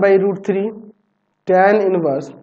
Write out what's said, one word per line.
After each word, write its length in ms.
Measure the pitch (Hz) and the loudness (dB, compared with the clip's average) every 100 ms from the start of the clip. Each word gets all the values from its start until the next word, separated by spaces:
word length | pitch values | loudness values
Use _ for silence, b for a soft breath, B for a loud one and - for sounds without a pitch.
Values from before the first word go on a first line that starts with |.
by 160 | 196 196 | 2 2
root 220 | 196 190 - | 2 -4 -4
three 240 | 190 208 214 - - _ _ _ _ - | -4 -4 -10 -18 -20 _ _ _ _ -2
tan 340 | 185 196 214 190 | 2 4 2 0
inverse 460 | 185 156 139 - - | 0 -2 -4 -8 -18